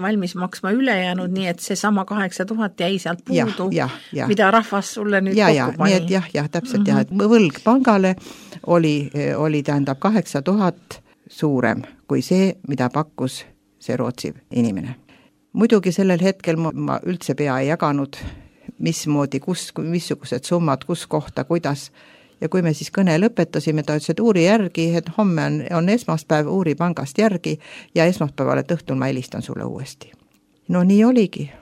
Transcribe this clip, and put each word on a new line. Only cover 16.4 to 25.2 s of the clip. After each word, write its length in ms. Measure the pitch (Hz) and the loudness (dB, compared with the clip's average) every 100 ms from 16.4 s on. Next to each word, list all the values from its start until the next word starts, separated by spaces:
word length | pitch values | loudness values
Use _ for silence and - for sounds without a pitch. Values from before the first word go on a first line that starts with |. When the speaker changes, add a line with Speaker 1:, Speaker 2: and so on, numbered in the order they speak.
| - 160 | -2 -2
Speaker 2:
ma, 160 | 160 | -2
ma 240 | 139 147 131 - | -4 -4 -4 -4
üldse 280 | 175 - | -6 -4
pea 260 | 135 147 131 | -4 -2 -2
ei 80 | 135 | -2
jaganud, 460 | 165 160 143 139 - - - - _ - - | 0 0 -2 -4 -8 -12 -14 -20 _ -20 -6
mismoodi, 640 | 165 160 156 147 139 135 | -4 -4 -2 0 0 -4
kus, 300 | 156 175 - - | -6 -8 -8 -8
missugused 680 | 156 170 - 147 - 123 | -4 -4 -4 -6 -6 -8
summad, 400 | - 175 165 135 - | -2 0 0 0 -4
kus 200 | 170 - | -8 -4
kohta, 380 | 156 143 - | -4 -4 -6
kuidas. 460 | 139 175 165 143 - _ - - _ - | -2 -2 -2 -6 -8 _ -20 -20 _ -8
Ja 80 | 160 | -4
kui 140 | 185 | 0
me 60 | 170 | 0
siis 160 | 156 156 | -2 -4
kõne 280 | - 190 156 | 0 2 4
lõpetasime, 640 | 214 233 165 151 156 151 | 2 2 -2 -2 -2 -2
ta 140 | 147 151 | -2 -2
ütles, 120 | - | -2
et 100 | 160 | 0
uuri 240 | 233 185 165 | 2 4 4
järgi, 400 | 220 185 - 165 170 | 4 0 -2 0 0
et 140 | 165 | -2
homme 240 | 165 | 0